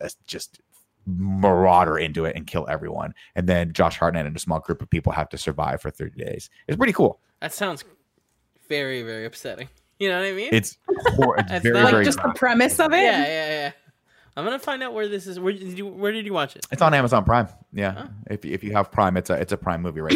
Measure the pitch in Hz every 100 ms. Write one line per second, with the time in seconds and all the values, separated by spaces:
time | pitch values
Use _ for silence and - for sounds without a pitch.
0 | 76 - - - - _ _ _ _ _
1 | 95 90 98 95 101 90 92 90 85 80
2 | 80 80 80 80 - 85 73 78 78 78
3 | 78 - - 90 90 87 85 82 82 -
4 | 85 85 73 80 - 80 - 80 - 82
5 | 78 76 76 - 80 71 73 71 78 -
6 | - - - - - _ - 175 247 -
7 | 139 - _ - 156 - 196 143 - _
8 | _ _ _ _ _ _ - 147 135 127
9 | 113 110 113 - 127 98 135 _ _ -
10 | 196 180 190 190 262 226 - - - 370
11 | 480 - 123 - 95 - - - 107 214
12 | 101 - - - 247 233 254 - 311 339
13 | 392 180 143 160 156 151 143 - _ _
14 | _ _ _ 139 208 269 294 262 262 220
15 | 208 196 185 180 185 196 185 180 202 185
16 | 208 220 208 175 139 - - 131 160 143
17 | 120 117 95 120 110 - - 101 98 95
18 | - 104 - 104 67 92 104 104 95 -
19 | 95 90 - 76 90 101 92 85 87 78
20 | 78